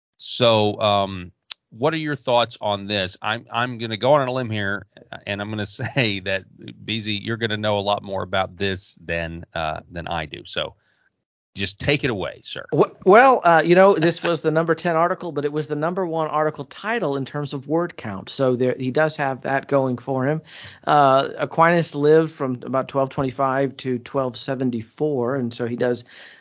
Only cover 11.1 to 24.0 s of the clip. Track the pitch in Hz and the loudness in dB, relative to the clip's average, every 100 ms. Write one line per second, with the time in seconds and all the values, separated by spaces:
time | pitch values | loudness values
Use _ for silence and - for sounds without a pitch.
11.1 | _ _ _ _ 98 95 - 143 147 135 | _ _ _ _ -8 -8 -4 -2 0 0
12.1 | 101 78 - - - - 151 - - 185 | -4 -6 -10 -14 -14 -2 2 2 2 6
13.1 | 214 262 240 170 165 165 180 196 170 165 | 8 8 6 6 6 6 8 8 6 2
14.1 | 165 170 160 160 156 165 160 175 160 175 | 0 -2 0 0 0 0 0 0 2 0
15.1 | 185 175 143 147 151 143 147 160 185 175 | -2 -6 -4 -4 -4 -4 -4 -2 -2 -4
16.1 | 160 156 151 156 151 - - 208 233 156 | -2 -2 0 -2 -2 -12 -10 -6 -4 -2
17.1 | 139 127 147 147 143 127 160 151 - 113 | -2 -4 -6 -6 -8 -4 -2 -2 -8 -10
18.1 | 95 - - 131 123 127 - 127 143 156 | -10 -10 -2 0 2 0 0 -2 0 0
19.1 | 151 139 131 131 135 - 139 131 120 - | 0 -4 -4 -2 -2 0 0 0 -4 -4
20.1 | 131 131 160 - - - - - 151 135 | -2 0 -2 -6 -18 -20 -6 2 4 6
21.1 | 135 - - 139 - 165 175 165 143 147 | 4 2 -4 -4 4 4 4 0 2 6
22.1 | 160 156 151 131 123 123 131 127 139 135 | 6 4 -2 -4 -4 -4 -4 -2 -2 0
23.1 | - 131 123 135 135 139 139 131 123 | -2 -4 0 0 0 -2 -2 -4 -6